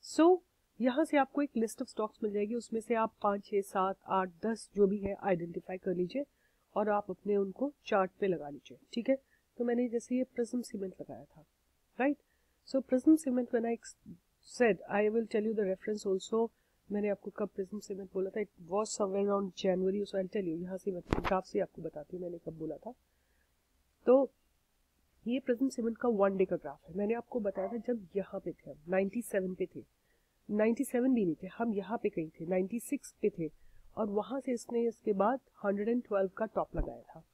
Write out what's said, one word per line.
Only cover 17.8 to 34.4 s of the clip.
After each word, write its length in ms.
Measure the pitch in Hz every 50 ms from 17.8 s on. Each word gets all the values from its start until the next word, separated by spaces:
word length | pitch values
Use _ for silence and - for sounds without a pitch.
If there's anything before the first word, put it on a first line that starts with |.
| - -
Cement 240 | 202 185 196 185 _
बोला 160 | 196 185 190
था, 100 | - 220
it 300 | 208 196 _ _ 175 160 170
was 220 | 202 220 214 - -
somewhere 260 | 214 196 190 196 196
around 260 | 202 202 196 202 190 - - -
January, 400 | 190 185 185 185 190 190 208 202
so 140 | - - 196
I'll 120 | 185 180 -
tell 120 | 220 190 175 160
you, 100 | 165 180
यहाँ 160 | 180 190 180
से 140 | - 202 185
मैं 100 | 175 - - - -
ग्राफ 280 | 175 - 196 185 -
से 140 | - - 208
आपको 220 | 185 - _ - 165
बताती 340 | 160 - 151 147 _ -
हूँ 80 | 180 180
मैंने 140 | 175 175 165 _
कब 120 | - 165 160
बोला 180 | 160 156 151 - -
था। 80 | 226 254 _ _ _ _ _ _ _ _ _ _ _ _ _ _ _ _ _ _ _ _ _ _
तो 240 | - 247 269 277 - _ _ _ _ _ _ _ _ _ _ _ _ _ _ _ _ _ _ _
ये 140 | 214 240 269 254 -
Prism 240 | 247 226 269 269 -
Cement 220 | - 226 233 226 -
का 80 | - 247
वन 280 | 233 202 196 196 190
डे 80 | 190 190
का 120 | 190 185
ग्राफ 320 | 160 - 147 139 - _ -
है, 80 | 165 185
मैंने 160 | 202 208 226
आपको 260 | 240 233 _ - 247
बताया 280 | 214 196 190 - 190 196
था 80 | 226
जब 300 | 240 208 - 247 226 196 170 _
यहाँ 240 | 196 190 - - 196 -
पे 80 | 180 156
थे 180 | _ _ -
हम, 60 | 143 151 151 165
नाइंटी 340 | 180 185 196 196 - 240 226
सेवन 320 | - - 202 185 185 185
पे 120 | - 185 170 _
थे, 60 | 131 - _ _ _ _ _ _ _ _ _ _ _ _ -
नाइंटी 340 | 202 208 214 220 233 - 285
सेवन 300 | - - 247 240 269 262
भी 100 | 233 208
नहीं 100 | 175 156 - -
थे, 40 | 180 - -
हम 140 | 233 233 214
यहाँ 240 | 196 190 180 220 233 -
पे 60 | 214
कहीं 200 | - - 160 160
थे, 180 | - - 170
नाइंटी 320 | 160 185 185 190 190 - 240
सिक्स 340 | - - 294 277 - - - _ -
पे 80 | 208 - -
थे 120 | 165 151 - _ - - - - - - -
और 100 | - 220 214
वहाँ 300 | 202 208 202 185 240 277